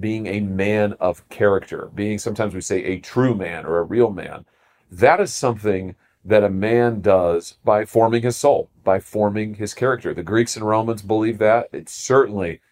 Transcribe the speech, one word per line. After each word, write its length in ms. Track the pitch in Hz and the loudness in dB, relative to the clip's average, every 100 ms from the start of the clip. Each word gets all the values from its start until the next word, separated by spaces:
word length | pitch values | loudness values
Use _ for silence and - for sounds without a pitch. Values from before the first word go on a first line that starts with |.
being 260 | 107 110 104 | -6 -6 -4
a 120 | 104 | -4
man 540 | 101 95 98 107 104 | -4 -2 0 0 0
of 340 | 101 90 87 - | -2 -4 -4 -8
character, 640 | - 104 98 - 80 - | 0 2 2 -2 -12 -12
being, 240 | - 104 104 | -6 -6 -4
sometimes 360 | 110 107 107 | -6 -4 -4
we 80 | 92 | -4
say, 200 | - 95 | -4 -4
a 160 | - 92 | -2 -8
true 360 | - - 127 | -6 0 0
man 320 | 104 87 85 78 | 0 -4 -8 -2
or 120 | 85 | -2
a 60 | |
real 260 | 87 110 117 | 0 2 2
man, 360 | 92 78 76 - _ _ _ _ | 0 -12 -14 -18 _ _ _ _
that 300 | 87 120 175 | 2 4 4
is 140 | 196 | 0
something 600 | - 131 117 107 95 92 90 _ _ | -2 -2 -2 -2 -2 -4 -12 _ _
that 180 | 92 107 | 2 4
a 60 | 104 | 4
man 540 | 95 104 120 120 110 | 2 2 2 2 0
does 560 | 95 95 87 85 - - - | 4 4 4 0 -4 -6 0
by 180 | 107 | 0
forming 380 | 107 113 113 117 | 2 2 2 2
his 140 | 117 120 | -2 0
soul, 340 | 143 123 - _ | 2 2 0 _
by 160 | - 95 | 0 0
forming 580 | - 107 104 104 107 104 | 0 -2 -2 -2 -6 -8
his 180 | 104 | -10
character. 400 | - 127 123 87 | -4 -2 -2 -4
The 80 | 78 | -8
Greeks 340 | 85 110 117 - | -2 0 0 -2
and 100 | 107 | 0
Romans 360 | 110 113 110 | 0 0 -4
believed 360 | 101 110 110 107 | -2 0 0 0
that. 280 | 107 117 - | 2 2 0
It's 220 | 78 78 | -10 -14
certainly 720 | - - 131 117 104 87 80 _ | -12 0 2 2 0 -6 -8 _